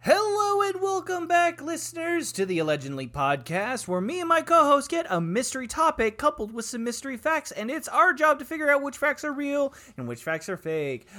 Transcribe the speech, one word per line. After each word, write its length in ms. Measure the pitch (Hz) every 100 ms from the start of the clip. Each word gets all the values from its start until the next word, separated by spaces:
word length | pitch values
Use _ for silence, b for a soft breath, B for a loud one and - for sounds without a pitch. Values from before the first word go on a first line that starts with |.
Hello 600 | - 370 427 415 403 403
and 180 | 403 381
welcome 480 | 392 381 359 359 339
back, 320 | 349 339 330
listeners, 720 | 285 330 - 339 330 339 262
to 140 | - 190
the 120 | 175
Allegedly 480 | 156 147 135 135 131
Podcast, 800 | 135 139 143 123 175 214 254 -
where 140 | 180
me 180 | 202 359
and 80 | 330
my 100 | 330
co-host 480 | 320 330 285 277 269
get 160 | 339 339
a 100 | 175
mystery 460 | 165 202 254 262 240
topic 500 | - 320 302 220 214
coupled 360 | 294 294 214
with 100 | 226
some 180 | 226 240
mystery 340 | 233 233 269 247
facts, 320 | 302 311 285
and 180 | - 220
it's 160 | 294 -
our 280 | 262 359
job 240 | 285 302 285
to 80 | 262
figure 240 | 320 294
out 120 | 285
which 140 | 277 -
facts 280 | 285 285
are 80 | 302
real 420 | 277 285 285 269 B B -
and 100 | 120
which 140 | 123
facts 260 | - 160 180
are 80 | 185
fake. 500 | 160 160 143 127 -